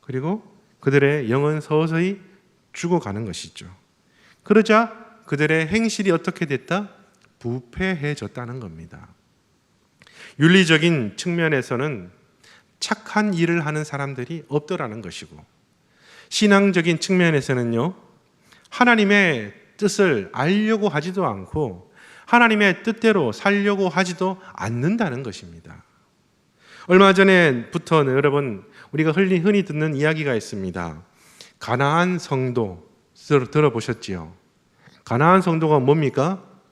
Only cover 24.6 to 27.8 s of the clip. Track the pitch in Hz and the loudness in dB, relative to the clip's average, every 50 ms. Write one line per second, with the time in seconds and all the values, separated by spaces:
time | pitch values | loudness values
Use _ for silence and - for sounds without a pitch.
24.6 | - 107 117 120 131 165 208 233 233 165 123 120 139 117 95 - - 87 85 82 | -8 -6 -4 -2 -2 -2 0 0 -2 -4 -4 -8 -10 -12 -12 -14 -18 -20 -20 -20
25.6 | _ 80 82 85 - _ _ _ _ _ _ _ _ _ _ _ _ _ _ _ | _ -20 -20 -20 -20 _ _ _ _ _ _ _ _ _ _ _ _ _ _ _
26.6 | _ _ - - - - 180 185 202 196 190 185 196 196 190 180 175 156 131 120 | _ _ -20 -20 -2 4 6 6 8 6 6 6 6 6 6 6 6 4 2 0
27.6 | 113 - - 170 | -4 -6 -8 -8